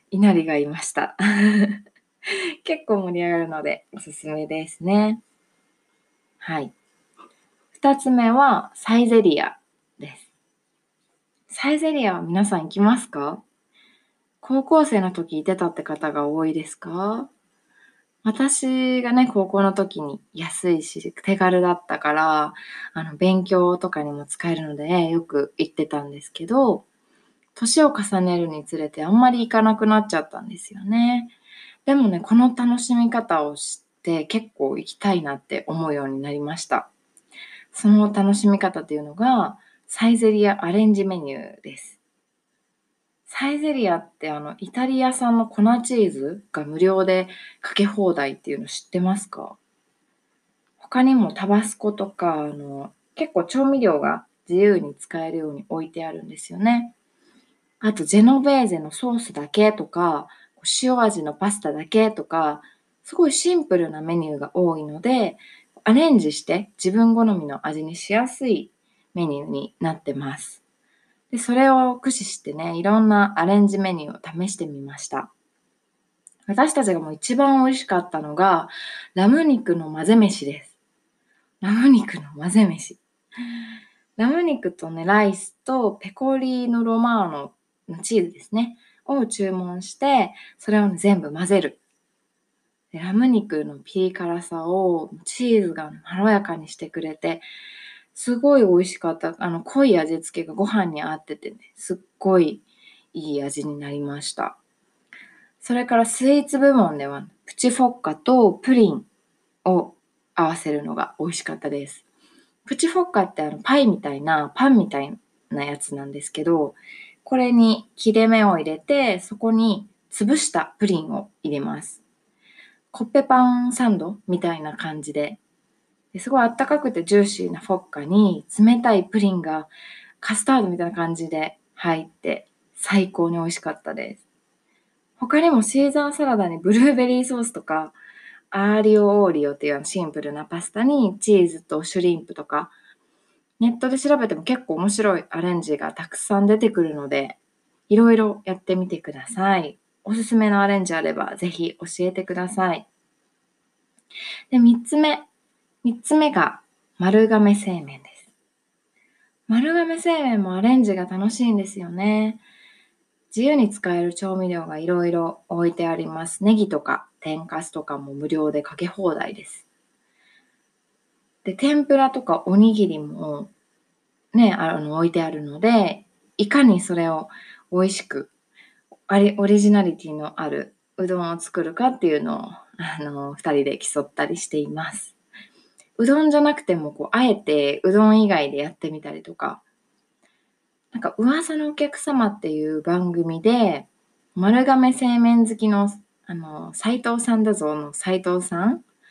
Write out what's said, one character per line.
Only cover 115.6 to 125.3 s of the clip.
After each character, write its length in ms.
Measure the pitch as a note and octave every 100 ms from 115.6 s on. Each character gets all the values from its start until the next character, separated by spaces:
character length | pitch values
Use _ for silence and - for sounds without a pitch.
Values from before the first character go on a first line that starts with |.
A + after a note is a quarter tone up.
や 140 | C#3+ D3
つ 180 | - C#3
な 80 |
ん 80 | C#3
で 80 | C#3+
す 100 | -
け 140 | D#3
ど、 320 | D#3+ E3 C#3+ - - - - _ -
こ 60 | C4
れ 160 | B3
に 380 | A#3+ A3+ - - -
切 160 | A3
れ 160 | A3 A3+
目 160 | A3+ G#3
を 80 | E3+
入 60 |
れ 160 | D#3 D#3
て、 400 | - C#4+ B3 F#3
そ 160 | - G#3
こ 160 | A3+
に 340 | A3 A3+ F#3+ - _ _
潰 280 | - G#3 D4+
し 120 | -
た 260 | E3 - -
プ 80 | G3+
リ 140 | E3+
ン 80 | D#3
を 180 | - - _
入 120 | D#3 C#3+
れ 40 |
ま 220 | D3+ D3
す。 200 | - - _ _ _ _ _ _ - _ _
コ 140 | -
ッ 40 | A#3
ペ 140 | C#4
パ 440 | C#4 B3+ B3 B3 B3
ン 60 |
サ 160 | B3 A#3+
ン 80 | F3+
ド 200 | D#3+ G#3 -
み 100 | F3
た 160 | E3+ D#3+
い 60 |
な 160 | D3+ D3
感 240 | D#3+ D#3
じ 100 | D3
で。 260 | C#3+ D3